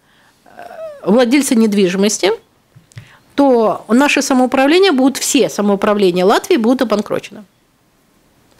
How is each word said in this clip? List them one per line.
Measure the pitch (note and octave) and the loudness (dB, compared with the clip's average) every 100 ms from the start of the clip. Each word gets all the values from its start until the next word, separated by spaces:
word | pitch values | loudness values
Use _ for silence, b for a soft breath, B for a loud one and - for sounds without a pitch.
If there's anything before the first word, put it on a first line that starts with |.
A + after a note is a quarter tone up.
| b b b _ | b b b _
э, | _ - - - D#5+ C#5+ | _ -20 -20 -18 -18 -8
владельца | - A3+ A#3+ C#4+ - | 0 0 2 0 0
недвижимости, | A3+ A3+ G3+ F#3 F#3+ G#3 - F#4 A4+ _ _ _ _ _ B B B _ | 0 2 2 0 0 -2 -2 -2 -4 _ _ _ _ _ B B B _
то | - C#4 A#3+ G#3+ D#3 - | 0 2 2 0 -2 -2
наше | A#3 C#4+ D4 | 0 2 0
самоуправление | C4+ B3+ B3+ C4 C4+ F4 G4 | 0 0 0 0 2 2 2
будут, | C4+ C4 - | 2 0 -2
все | - C#4 F3+ | -2 0 0
самоуправления | - G3+ G3 G#3+ G#3 F#3+ F3 | -2 -2 0 0 0 0 2
Латвии | F#3 D#4 - E4+ | 0 0 0 0
будут | A3 C4 | 0 0
обанкрочены. | A#3 G#3 - - - - G#3 _ _ _ _ _ _ _ _ _ _ | -2 -4 -4 -8 -8 -18 -20 _ _ _ _ _ _ _ _ _ _